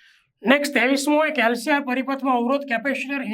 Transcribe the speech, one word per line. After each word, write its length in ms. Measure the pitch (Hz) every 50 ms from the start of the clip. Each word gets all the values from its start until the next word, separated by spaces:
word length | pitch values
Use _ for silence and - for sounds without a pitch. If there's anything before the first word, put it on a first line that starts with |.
| _ _ _ _ _ _ _ _ - 208
નેક્સ્ટ, 220 | 269 294 285 285 -
ત્રેવીસમું 440 | 226 226 262 269 269 - 294 294 302
હોય 120 | 311 302 -
કે 60 | 254 220 233
એલ 80 | 240 240 -
સી 100 | 311 294
આર 100 | 285 285 254
પરિપથમાં 500 | 247 262 254 269 269 269 262 269 254 240
અવરોધ, 240 | 240 240 277 285 285 -
કેપેસિટર, 520 | 339 339 - 277 254 233 - 262 277 269 240 202